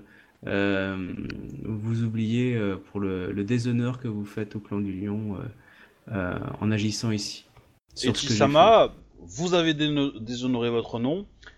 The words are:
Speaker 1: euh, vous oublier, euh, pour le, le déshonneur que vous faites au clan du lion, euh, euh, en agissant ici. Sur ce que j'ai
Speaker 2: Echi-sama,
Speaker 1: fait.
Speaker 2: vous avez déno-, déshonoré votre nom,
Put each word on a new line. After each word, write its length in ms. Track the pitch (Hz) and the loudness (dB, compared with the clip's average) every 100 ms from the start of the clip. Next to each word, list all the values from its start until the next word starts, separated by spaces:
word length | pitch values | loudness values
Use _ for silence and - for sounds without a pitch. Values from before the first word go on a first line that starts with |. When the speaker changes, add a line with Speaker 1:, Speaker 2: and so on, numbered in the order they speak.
| - - - _ - | -12 -20 -20 _ -2
Speaker 1:
euh, 680 | 101 98 98 95 95 92 - - - - - | 2 2 2 0 -4 -6 -8 -8 -10 -12 -10
vous 400 | - 107 110 113 | -8 -4 -2 -2
oublier, 500 | 113 110 110 120 123 | -2 -2 0 0 0
euh, 220 | 117 101 95 | 0 -2 -4
pour 240 | - 101 | -6 -4
le, 320 | 98 92 92 | -2 -2 -4
le 120 | 98 | -4
déshonneur 540 | 101 123 120 117 120 123 | 0 0 2 0 0 -4
que 100 | 117 | -6
vous 160 | 104 101 | -6 -6
faites 300 | - 104 107 | -8 -6 -8
au 40 | |
clan 180 | - 101 | -6 -4
du 120 | 101 | -4
lion, 440 | 92 101 104 107 98 | -4 -4 -4 -4 -6
euh, 760 | - - - - - _ - | -8 -14 -20 -20 -20 _ -6
euh, 260 | 98 90 90 - - | -4 -2 -4 -6 -2
en 100 | 107 | 0
agissant 400 | 107 107 107 113 | 2 0 -2 -2
ici. 360 | 104 - - - - _ _ _ | -2 -4 -12 -18 -20 _ _ _
Sur 200 | - 131 120 | -2 -2 0
ce 60 | |
que 60 | 139 | 0
j'ai 60 | |
Speaker 2:
Echi-sama, 540 | 107 139 151 202 220 127 | 4 6 8 10 8 6
Speaker 1:
fait. 60 | - - - | 0 -20 -20
Speaker 2:
vous 340 | 85 107 175 | -14 -4 2
avez 180 | 175 165 | 2 2
déno-, 440 | 147 151 147 139 113 | 0 0 0 -2 -4
déshonoré 500 | 113 120 127 120 120 | -8 -4 -2 0 0
votre 280 | 117 110 117 | 0 -2 -2
nom, 280 | 123 180 208 - - | -2 -2 -8 -18 -20